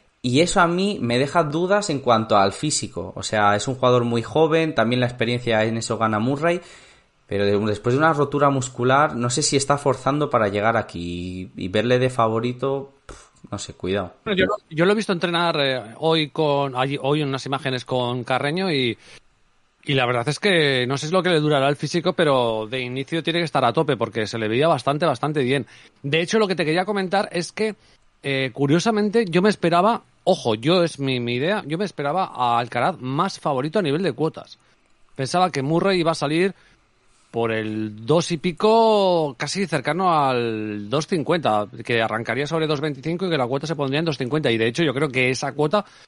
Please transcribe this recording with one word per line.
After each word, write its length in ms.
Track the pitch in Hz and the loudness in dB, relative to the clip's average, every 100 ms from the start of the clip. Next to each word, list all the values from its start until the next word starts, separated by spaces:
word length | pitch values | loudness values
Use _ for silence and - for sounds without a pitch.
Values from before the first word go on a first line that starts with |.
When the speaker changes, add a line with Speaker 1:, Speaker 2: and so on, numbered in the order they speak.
| _ _ | _ _
Speaker 1:
y 200 | 123 131 | 0 2
eso 200 | 175 202 | 4 4
a 60 | 170 | 2
mí 320 | 175 202 202 | 2 0 -2
me 160 | 117 120 | 0 0
deja 260 | 139 175 | 2 2
dudas 460 | 151 156 180 202 196 | 0 0 0 0 0
en 100 | 139 | -2
cuanto 360 | 123 113 110 104 | 2 2 4 4
al 160 | 98 | 4
físico. 600 | - 151 - 104 87 92 | 0 -4 -4 -6 -8 -10
O 80 | - | -10
sea, 320 | - 110 104 | -4 2 2
es 140 | 104 - | 2 -2
un 80 | 127 | 0
jugador 260 | 127 123 | 4 4
muy 200 | 120 117 | 2 -2
joven, 520 | 110 151 160 160 160 | 0 2 4 4 2
también 240 | 117 113 123 | 2 2 2
la 80 | 123 | 0
experiencia 560 | - 117 120 120 110 | 0 -2 -2 0 2
en 140 | 110 113 | 2 -2
eso 200 | - 107 | -4 -2
gana 220 | 110 107 | 0 0
Murray, 420 | 120 143 165 175 - - - _ _ _ _ | 0 0 0 -2 -6 -20 -20 _ _ _ _
pero 160 | 98 101 | -2 2
de-, 120 | 101 107 | 2 0
después 280 | 101 123 | -2 0
de 60 | 131 | 2
una 120 | 160 | 2
rotura 380 | 147 143 143 143 | 2 0 2 2
muscular, 640 | 135 127 - 123 135 151 | 2 -2 -2 2 4 2
no 160 | 117 120 | 0 -2
sé 120 | 139 | 0
si 140 | 147 139 | 0 0
está 220 | - 143 | 2 2
forzando 500 | 139 123 135 147 143 | 2 0 0 0 0
para 200 | 120 104 | 2 2
llegar 280 | 101 110 113 | 2 2 0
aquí 760 | 104 - 87 87 90 92 90 - | -2 -6 -6 -6 -8 -8 -10 -8
y, 80 | |
y 40 | 95 | -2
verle 320 | 104 120 127 | 0 2 2
de 100 | 127 | 2
favorito, 840 | 127 113 113 123 123 139 139 135 _ - | 2 2 2 -2 -2 -2 -2 -6 _ -20
pf, 120 | - - _ - | -20 -20 _ -14
no 80 | 104 | -12
sé, 160 | - | -12
cuidado. 400 | - 90 98 87 - | -8 -4 -2 -4 -10
Speaker 2:
Bueno, 140 | 220 190 | -4 0
yo 80 | 190 | 2
lo, 100 | 208 - | 0 -6
yo 140 | 156 180 | 0 2
lo 60 | |
he 40 | 214 | 2
visto 160 | 202 | 0
entrenar, 440 | 175 175 170 170 151 | -2 0 0 0 2
eh, 340 | 139 127 107 113 | 0 -2 -6 -2
hoy 320 | 160 165 147 | 2 2 0
con, 440 | - 151 143 139 | 0 0 2 0
allí, 240 | 127 135 139 | -2 -2 -2
hoy 220 | 135 151 | 0 0
en 60 | 143 | 0
unas 180 | 135 131 | -4 -4
imágenes 380 | 135 135 127 | -4 -4 -6
con 400 | - 127 120 123 | -2 -2 -2 -4
Carreño 480 | 117 127 143 175 190 | -2 -2 -2 -2 -2
y, 260 | 143 120 104 - - _ _ _ _ _ _ | 0 -2 -4 -12 -20 _ _ _ _ _ _
y 100 | - | -4
la 100 | 135 | 0
verdad 240 | 120 123 131 | 2 0 -2
es 120 | 147 | -2
que 440 | 208 175 143 131 123 | 2 2 2 0 -2
no 80 | 139 | -4
sé 60 | |
si 40 | 156 | -2
es 60 | |
lo 100 | 185 | 0
que 80 | 180 | 2
le 80 | 160 | 2
durará 300 | 151 147 139 | 2 2 2
el 80 | 147 | 0
físico, 360 | 151 175 175 | -2 -2 -2
pero 520 | 185 156 131 120 110 107 | 0 2 2 2 -2 -4
de 120 | 131 | -6
inicio 420 | 123 131 135 165 | -6 -6 -6 -4
tiene 160 | 151 170 | -2 -2
que 60 | |
estar 200 | 165 139 | -2 0
a 80 | 123 | 2
tope 240 | 139 151 117 | 2 0 0
porque 300 | 117 117 104 | -2 -2 -4
se 100 | 113 | -4
le 120 | 107 | -2
veía 180 | 117 160 | 0 2
bastante, 400 | 139 139 147 165 | 2 0 0 -2
bastante 380 | 127 143 151 | -2 -2 -2
bien. 200 | 123 139 117 - - _ | 0 -2 -4 -14 -20 _
De 180 | 139 160 | -2 -2
hecho, 200 | 175 220 | 0 0
lo 80 | 202 | 0
que 80 | 185 | 0
te 80 | |
quería 200 | 156 170 | 0 0
comentar 440 | 185 202 190 196 208 | -2 -2 0 -2 -2
es 220 | 175 165 | -4 -8
que, 240 | - 220 202 _ _ _ _ | -4 -4 -6 _ _ _ _
eh, 260 | 139 135 131 | -4 -2 -4
curiosamente, 760 | 120 139 170 226 214 208 220 196 | -2 2 2 2 2 2 2 2
yo 160 | 175 | 2
me 60 | 208 | 2
esperaba, 540 | - 170 170 202 233 - _ | 2 2 4 2 0 -6 _
ojo, 320 | - 185 120 110 | 0 0 0 0
yo 260 | 127 180 | 2 2
es 160 | 165 - | 2 0
mi, 220 | 135 127 | -2 -2
mi 160 | 120 123 | -2 -2
idea, 260 | 110 208 139 | -2 -2 -4
yo 120 | 165 | -6
me 60 | |
esperaba 400 | 202 - 143 175 185 | -6 -4 -4 -2 -4
a 240 | - 123 117 | -2 0 0
Alcaraz 400 | 120 120 147 139 | 0 -2 -2 -2
más 400 | 127 139 185 - | -4 -2 -2 -2
favorito 400 | 160 131 151 214 | -2 -2 -2 -2
a 40 | |
nivel 200 | 160 151 | 0 0
de 100 | 180 | -2
cuotas. 460 | 120 156 - - - _ _ _ _ _ | -2 -4 -4 -16 -20 _ _ _ _ _
Pensaba 380 | - 131 175 185 | -8 -2 2 2
que 100 | 143 | 0
Murray 380 | 135 165 190 185 | 0 0 2 2
iba 100 | 160 | 0
a 60 | 160 | 0
salir 360 | 143 160 190 - _ _ _ _ _ _ _ | 0 0 0 -2 _ _ _ _ _ _ _
por 220 | 117 117 | -2 0
el 540 | 110 110 107 107 107 113 | -2 -4 -4 -6 -8 0
dos 260 | 156 - | 2 2
y 60 | 170 | -2
pico, 960 | 185 156 214 226 226 208 190 170 147 - | -2 0 4 6 4 4 4 2 0 -4
casi 280 | 143 190 185 | -6 -4 -2
cercano 460 | 156 143 165 190 156 | -2 -2 0 2 4
al 720 | 135 123 117 110 107 104 104 | 2 2 0 -4 -6 -6 -4
dos 160 | 139 147 | -4 -2
cincuenta, 600 | 170 139 170 139 107 104 123 | -2 0 0 2 0 0 -8
que 180 | 113 117 | -2 0
arrancaría 440 | 110 110 113 117 147 | 0 -2 -2 -4 -2
sobre 200 | 165 156 | -2 -2
dos 140 | 147 | -2
veinticinco 460 | 151 139 156 175 185 | -4 -6 -6 -4 -2
y 40 | |
que 60 | 156 | 0
la 80 | 120 | 0
cuota 200 | 135 151 | -2 -4
se 100 | 156 | -4
pondría 240 | 135 143 | -2 0
en 60 | 165 | -2
dos 100 | 139 | -2
cincuenta. 320 | 123 151 139 | -2 0 0
Y 80 | 113 | 2
de 80 | 113 | 2
hecho, 160 | 120 | 2
yo 100 | 160 | 0
creo 180 | 127 151 | 0 -2
que 200 | 127 127 | 2 0
esa 220 | 131 143 | 0 -4
cuota, 320 | 143 151 208 - - | -2 0 0 -2 -12